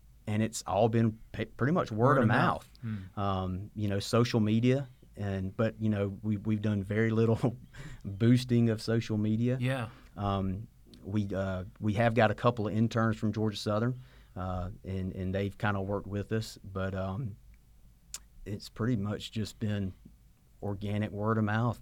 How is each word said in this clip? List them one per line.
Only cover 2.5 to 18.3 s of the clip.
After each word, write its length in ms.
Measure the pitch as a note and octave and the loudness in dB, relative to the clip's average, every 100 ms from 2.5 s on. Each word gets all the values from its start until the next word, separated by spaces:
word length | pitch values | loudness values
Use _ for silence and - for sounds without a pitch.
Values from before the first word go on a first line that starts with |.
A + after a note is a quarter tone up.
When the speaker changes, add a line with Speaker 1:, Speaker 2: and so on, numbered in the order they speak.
| D2+ - - | 0 -6 -12
Speaker 1:
mouth. 140 | A#2 G#2+ F#2 - | -8 -8 -8 -4
Speaker 2:
Hmm. 40 | |
Speaker 1:
Um, 520 | G2 F#2+ F#2 F#2 G#2 G#2+ | -2 0 -2 -4 -8 -4
you 120 | G#2 | -2
know, 120 | G2 | -2
social 400 | - A#2 A#2+ A#2 | 2 2 4 4
media, 480 | G#2+ A2+ B2 C3 C3 - - - | 4 4 4 2 -2 -12 -18 -8
and, 380 | G2+ F#2+ F#2+ - | -4 -2 -4 -2
but, 160 | A2+ A2 | -2 0
you 100 | A2 | 0
know, 260 | G2+ G2+ G2 | 0 -2 -2
we, 160 | G#2+ G#2 | -2 -2
we've 240 | G#2 A2 | 0 0
done 220 | G#2+ G#2 | 0 0
very 260 | G2 G#2+ A2+ | 0 0 2
little 480 | A2 A2+ A2+ B2+ - - - | 4 4 4 2 -2 -10 -16
<laughs> 240 | - - G2+ | -14 -12 -10
boosting 640 | G2 A2+ B2 B2 A#2+ A#2 | 2 4 4 4 4 4
of 120 | A2 | 2
social 360 | - A2+ - G#2+ | 0 0 0 0
media. 400 | G#2+ A2 A#2+ B2+ | 2 2 0 0
Speaker 2:
Yeah. 280 | B2 C3+ A2+ - - - | -2 -2 -6 -12 -16 -4
Speaker 1:
Um, 520 | G2+ G2 F#2+ F#2+ A2+ - - - | 0 0 0 -4 -8 -18 -20 -16
we, 240 | - G#2+ G2+ | -4 -2 -2
uh, 300 | F#2+ F#2+ F#2 F#2 - | -2 -2 -4 -8 -4
we 140 | G#2+ | -2
have 200 | G#2 A#2 | 2 4
got 160 | A2+ G#2+ | 6 4
a 60 | G#2 | 4
couple 320 | B2 A#2 G#2 | 2 2 0
of 60 | G#2+ | 0
interns 400 | A2+ A#2 A2+ G#2+ | 2 2 2 2
from 140 | G#2+ | -2
Georgia 240 | G#2 G#2+ G#2 | 0 -2 -2
Southern, 380 | A2 G#2 A#2 B2+ - - - F#2+ | 0 0 0 -2 -10 -20 -16 -8
uh, 340 | F#2 F#2 F2+ A2 - | -6 -4 -6 -8 -6
and, 280 | F#2+ F#2 F#2+ | -4 -4 -4
and 180 | F#2+ | -4
they've 240 | F#2+ G2 - | -2 -2 -2
kinda 240 | G#2+ G2+ | -2 0
worked 260 | F#2+ G2+ F#2+ | -2 -4 -4
with 240 | G2+ G2 | -6 -2
us, 260 | A2 A2 - | -4 -4 -10
but, 300 | F#2+ F#2+ F#2+ | -10 -6 -4
um, 420 | F#2+ F#2+ F#2+ A#2+ G2+ - - - - - - - - - | -4 -4 -4 -6 -10 -18 -20 -20 -20 -20 -20 -18 -18 -18